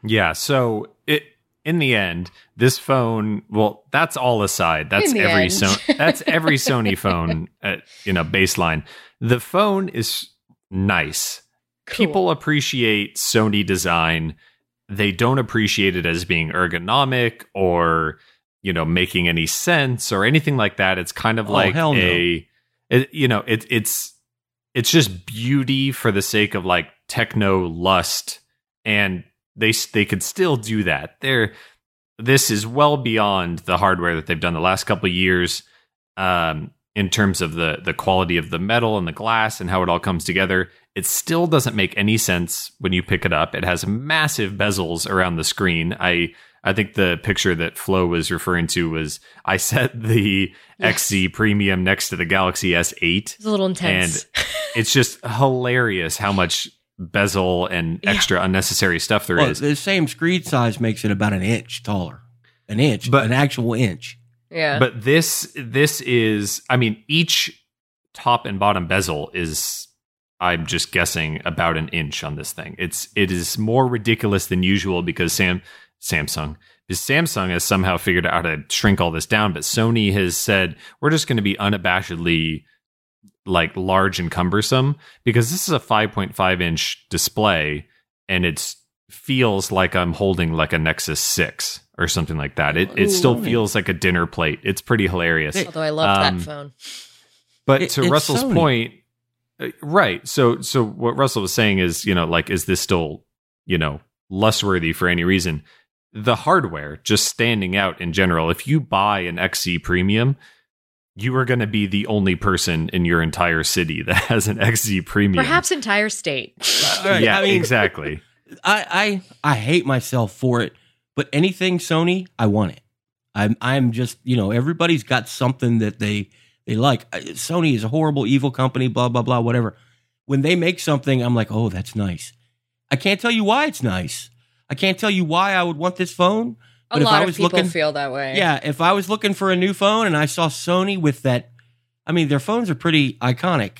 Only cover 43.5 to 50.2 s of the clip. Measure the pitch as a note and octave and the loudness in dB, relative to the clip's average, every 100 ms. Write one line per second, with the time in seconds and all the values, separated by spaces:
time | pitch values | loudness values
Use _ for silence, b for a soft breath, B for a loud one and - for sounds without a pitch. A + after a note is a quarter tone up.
43.5 | - F2+ F2 - G#2+ C#3 D#3 D3+ - G2+ | -2 -2 -2 -2 -4 -2 0 0 -2 -4
44.5 | G2+ G#2 F#2+ E2 E2+ - F#2+ F#2 E2 D#2+ | -2 -2 0 -2 -4 -2 0 0 0 -4
45.5 | - F#2+ E2 E2 - F#2 F2 E2+ B B | 0 0 0 -2 -2 0 0 -2 B B
46.5 | B - G2 G2+ - F#2 E2+ - F#2+ F#2+ | B -2 -2 -2 0 0 0 -2 0 0
47.5 | E2 E2 - - F#2+ F2+ F2 D#2+ F2 - | 0 -2 -6 -2 0 2 0 -2 -4 -2
48.5 | F2 E2 - E2 D#2+ D2+ - B B - | -2 0 -2 -2 -2 -6 -8 B B -2
49.5 | F#2+ - A#2+ B2+ A#2+ A2 A2+ | -2 0 0 -2 -4 0 2